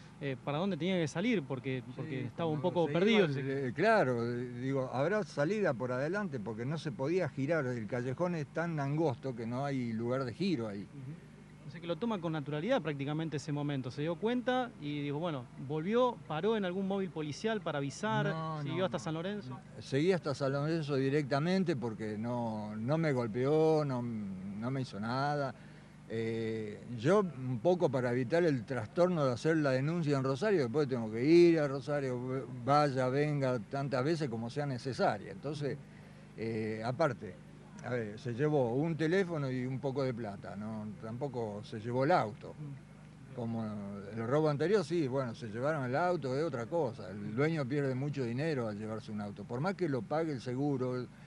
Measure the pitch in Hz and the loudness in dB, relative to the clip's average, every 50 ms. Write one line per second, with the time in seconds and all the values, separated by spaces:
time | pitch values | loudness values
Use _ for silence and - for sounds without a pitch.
0 | - - - - 151 139 131 117 - - 143 147 180 202 185 151 151 180 190 180 | -20 -20 -16 -8 -6 -6 -6 -4 -4 -4 -2 0 0 0 -2 0 0 0 2 2
1 | 165 147 - 160 185 247 247 190 147 131 139 123 120 135 131 127 117 117 127 - | 2 0 0 0 0 2 2 2 0 -2 -6 -4 -2 -2 -4 -4 -4 -8 -8 -8
2 | 135 156 156 - 123 117 - - 170 165 156 151 156 180 170 175 165 147 147 170 | -6 -4 -4 -4 -4 -6 -4 -2 0 0 0 2 0 0 2 2 2 4 4 4
3 | 185 214 233 214 196 160 139 131 131 135 135 139 139 127 110 - 170 220 226 208 | 6 6 8 6 6 6 4 0 0 -2 -2 0 -2 -2 0 2 4 6 6 6
4 | 170 127 127 117 117 120 120 120 127 123 123 120 123 131 135 135 127 127 117 120 | 6 4 4 2 2 0 -2 -2 -4 -6 -6 -4 -2 0 0 0 0 0 0 2
5 | 139 165 202 214 202 147 - - 143 160 202 220 202 170 143 107 127 123 123 123 | 2 2 2 2 0 -2 0 0 2 2 2 2 2 2 2 2 0 -2 0 0
6 | 135 151 175 202 208 185 135 127 98 104 113 104 117 131 156 160 - 156 113 98 | 0 0 0 -2 -2 -2 -4 -4 -4 -4 -4 -4 -4 -4 -4 -4 -4 -6 -4 -2
7 | 135 143 170 185 180 147 - - 135 139 170 160 143 127 123 120 110 98 - 123 | -2 0 2 2 0 0 0 -2 0 2 2 2 2 0 -2 -2 -4 -4 -2 -2
8 | 120 131 127 - 170 180 175 165 147 - - 156 165 170 165 151 139 139 143 156 | -2 -2 -2 0 0 0 0 -2 -4 -4 -4 -2 -2 -2 0 -2 -2 0 0 2
9 | 165 156 123 - - 135 131 110 120 113 120 123 139 143 139 135 123 117 113 110 | 2 0 0 -2 -4 -6 -6 -4 -6 -4 -4 -2 -2 -2 -2 -2 -2 -2 -2 -2
10 | 117 117 123 131 139 123 110 120 175 202 170 123 117 110 101 104 92 - - 143 | 0 0 0 0 -2 -4 -2 -2 0 0 0 0 -2 -4 -6 -8 -10 -10 -12 -12
11 | 131 127 156 170 - - - - - - - - - 151 - 175 165 170 170 160 | -10 -10 -12 -12 -14 -18 -20 -20 -20 -20 -20 -16 -16 -14 -14 -10 -4 -4 -4 -2
12 | 226 240 226 196 156 170 160 160 139 143 147 151 156 214 262 262 151 156 151 139 | 0 -2 -2 0 -2 -2 -2 -2 -2 -2 -4 -2 0 2 0 2 2 -2 -4 -2
13 | 139 135 151 156 160 160 143 151 - - 147 143 147 147 147 135 127 127 113 139 | -2 -2 -2 -2 -2 -2 -4 -4 -4 -2 -2 -2 0 0 -2 -2 -2 -4 -4 -4
14 | 147 160 175 160 165 220 247 254 233 247 254 254 254 240 233 202 151 147 147 147 | -2 -2 -2 -2 0 0 0 0 0 2 0 0 0 -2 -6 -8 -8 -6 -4 -4
15 | 143 143 143 147 165 180 151 135 120 120 - - 147 127 147 156 156 185 220 240 | -2 -2 -2 -2 -2 -2 -2 -4 -6 -8 -12 -12 -8 -4 -4 -2 0 2 4 4
16 | 254 247 226 180 147 - 156 151 165 208 226 220 202 180 175 190 196 185 196 196 | 4 4 2 -2 -8 -6 -4 0 2 2 2 2 2 0 0 -2 -2 -2 0 -2
17 | 190 185 147 160 156 151 143 - - 220 226 214 165 175 147 147 139 143 - - | -2 -4 -4 -4 -4 -4 -4 -2 -2 0 0 0 -2 -2 -2 0 -2 -2 -4 -4
18 | - - - - - 151 156 160 160 160 160 151 147 139 - 170 185 180 - 175 | -2 0 2 2 2 2 0 -2 -4 -6 -6 -6 -4 -4 -2 0 0 0 0 -2
19 | - 170 156 160 170 190 208 208 - 127 127 - - - - - - - - 135 | -4 -4 -4 -4 -4 -4 -4 -6 -8 -10 -12 -12 -12 -16 -16 -14 -10 -2 0 2
20 | 151 180 190 175 - 156 139 - 143 135 135 143 143 156 165 165 156 139 147 131 | 4 4 4 4 2 -2 -2 0 0 0 0 0 0 0 0 0 0 0 0 2
21 | 135 135 135 151 151 131 143 139 147 175 185 190 190 165 175 123 104 117 110 95 | 2 4 2 2 2 2 2 2 2 4 2 2 4 2 0 0 0 -4 -4 -4
22 | 110 107 107 104 110 120 123 120 120 113 110 110 104 104 107 107 110 120 147 160 | -4 -4 -4 -2 -2 -2 -2 -2 -2 -2 -2 -4 -6 -6 -6 -4 0 2 2 2
23 | 165 156 139 127 120 117 98 123 127 135 151 156 160 160 160 151 151 143 131 123 | 4 2 2 2 0 0 0 0 2 4 6 6 6 6 6 4 4 2 0 -2
24 | 120 120 117 110 104 98 95 92 92 98 101 101 110 120 131 135 127 123 - 98 | -2 -2 -2 -4 -4 -4 -6 -6 -8 -8 -6 -4 -4 -2 -2 -2 -2 -4 -4 -6
25 | 104 117 120 131 139 147 147 147 143 131 117 - - - - - - - - - | -4 -2 0 0 0 0 0 0 -2 -2 -4 -8 -16 -18 -20 -20 -20 -20 -20 -20
26 | - - 104 113 113 113 113 113 113 110 110 110 110 107 101 98 - - 120 120 | -12 -6 -4 -2 -2 -2 -2 -2 -2 -2 -2 -4 -4 -6 -8 -10 -10 -10 -8 -2
27 | 107 139 190 214 208 180 143 123 131 127 131 117 101 175 185 175 175 156 131 135 | 4 4 6 6 4 2 -2 -6 -4 -2 -4 2 4 4 4 6 4 2 2 4
28 | 123 123 120 123 131 117 160 165 175 165 143 127 107 - 135 123 107 107 - - | 2 2 2 2 2 4 4 4 6 6 4 2 0 -2 -4 -4 -4 -4 2 4
29 | 175 180 185 160 147 135 123 113 - 156 165 160 151 139 131 127 135 147 165 175 | 4 4 6 4 4 2 2 2 2 2 4 4 4 4 4 4 2 2 0 0
30 | 165 147 143 135 131 135 135 131 160 220 208 175 139 117 113 151 151 135 131 120 | 2 2 2 2 2 2 0 2 2 4 4 4 4 2 2 2 2 2 2 -2
31 | 113 110 107 113 123 147 165 170 175 170 165 160 147 143 135 139 123 127 147 147 | -2 -2 0 0 6 8 10 10 12 10 8 6 4 2 0 -2 -2 -2 -2 0
32 | 139 131 127 123 123 127 127 131 156 143 127 127 120 123 139 147 151 147 127 131 | 0 0 -2 -2 -2 -2 -4 -4 -4 -6 -8 -6 2 4 6 6 6 6 4 2
33 | 131 127 127 143 147 151 147 147 135 127 127 123 101 - - 139 139 - 117 127 | 2 2 4 4 2 2 2 2 2 2 2 0 -2 -4 -4 -4 -2 0 0 2
34 | 127 147 170 156 156 131 107 113 113 117 120 147 147 143 135 120 - 135 127 - | 2 2 2 2 0 -2 -2 -4 -4 -4 -4 -4 -2 -2 -2 -4 -4 -6 0 2
35 | - 147 117 104 98 92 95 98 - 135 160 160 143 135 120 - - - - - | 4 2 2 2 -4 -8 -12 -8 -6 -6 -6 -4 -2 -4 -4 -4 -8 -16 -18 -18
36 | - - - - - - - - 107 113 113 110 110 107 110 110 110 117 135 147 | -18 -18 -18 -18 -20 -18 -10 -6 -4 -4 -2 -2 -2 -2 -4 -4 -4 -4 0 2
37 | 165 151 120 92 107 98 - - - - - - - - - - - - 123 123 | 2 2 2 0 -6 -12 -12 -14 -16 -18 -18 -18 -18 -18 -16 -12 -6 -4 -2 -2
38 | 113 104 104 113 - 123 120 110 143 151 151 147 127 117 117 131 151 170 165 143 | -2 -4 -6 -6 -6 -6 -2 0 2 4 4 4 4 4 2 2 0 0 0 0
39 | 160 160 170 190 196 170 170 156 143 135 127 127 123 127 135 127 104 139 131 139 | 2 2 4 4 2 2 0 -2 -2 -2 -2 -2 -2 -2 -4 -2 -2 -2 0 0
40 | 139 131 123 107 117 104 98 92 - 92 92 98 104 107 110 110 107 107 104 92 | 0 0 0 -2 -4 -6 -6 -8 -10 -10 -8 -8 -6 -6 -6 -6 -8 -8 -10 -10
41 | 107 110 113 120 143 143 120 123 113 107 104 104 104 - - 113 104 120 120 127 | -10 -8 -6 -4 -6 -4 -4 -4 -4 -4 -4 -6 -8 -8 -10 -8 -6 -2 0 2
42 | 131 147 180 170 127 110 - - - 87 - - 151 143 139 131 - - - - | 4 4 4 4 4 0 -4 -8 -12 -14 -12 -12 -12 -12 -12 -12 -14 -18 -20 -20
43 | - - - - - - - 131 120 117 113 113 113 107 107 104 101 101 101 101 | -18 -18 -18 -18 -18 -14 -10 -8 -6 -4 -4 -4 -4 -6 -6 -6 -8 -8 -8 -10
44 | 95 - 104 113 113 113 127 151 156 156 147 135 156 170 208 214 175 139 165 175 | -10 -10 -8 -6 -2 0 2 4 4 4 2 2 2 2 2 2 2 2 0 0
45 | 156 127 120 139 131 120 113 - - 113 101 117 123 143 160 151 131 123 123 143 | 0 0 0 0 -2 -2 -4 -8 -8 -8 -6 -2 0 0 0 0 -2 0 0 2
46 | 175 180 180 175 135 135 127 135 156 170 - 120 117 110 156 170 160 120 107 - | 2 2 2 0 0 -2 0 0 0 -2 -2 -4 -6 -2 0 0 0 0 -2 -6
47 | 104 95 95 104 101 104 107 117 143 156 165 160 143 117 139 147 143 135 131 127 | -10 -10 -8 -8 -6 -6 0 0 2 2 2 0 -2 0 0 0 0 0 0 0
48 | 135 151 143 139 131 117 117 123 147 165 156 131 120 110 107 101 110 107 110 110 | -2 -4 -2 -2 -2 -2 -2 -2 0 0 0 0 0 -2 -4 -4 -6 -6 -6 -6
49 | - - 110 104 104 104 101 98 104 - 117 123 147 185 202 156 180 165 139 127 | -8 -8 -8 -6 -6 -6 -8 -10 -10 -6 -4 -2 -2 -2 0 0 0 0 0 -2
50 | 101 - 147 151 165 160 147 123 104 127 123 127 139 147 143 131 127 127 127 127 | -2 0 0 0 0 0 -2 -4 -4 -4 -2 0 0 0 2 0 0 0 -2 -2
51 | 123 110 - - - | -4 -6 -10 -16 -18